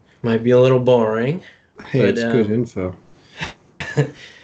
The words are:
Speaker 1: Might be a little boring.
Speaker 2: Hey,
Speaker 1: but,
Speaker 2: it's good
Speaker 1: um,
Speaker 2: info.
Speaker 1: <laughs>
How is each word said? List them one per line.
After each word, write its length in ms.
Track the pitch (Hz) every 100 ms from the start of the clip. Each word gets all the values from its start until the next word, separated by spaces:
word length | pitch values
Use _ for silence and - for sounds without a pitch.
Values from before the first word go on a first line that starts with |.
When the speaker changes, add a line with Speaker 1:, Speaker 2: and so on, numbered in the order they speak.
| _ _
Speaker 1:
Might 220 | 120 113
be 80 | 117
a 80 | 123
little 180 | 131 127
boring. 600 | 123 123 110 110 123 180 - - _ - -
Speaker 2:
Hey, 140 | 135
Speaker 1:
but, 80 | 101
Speaker 2:
it's 120 | 113
good 240 | 117 117 104
Speaker 1:
um, 60 |
Speaker 2:
info. 440 | 113 117 104 92 90 - - _ - - - _ - - -
Speaker 1:
<laughs> 0 | 135 - - -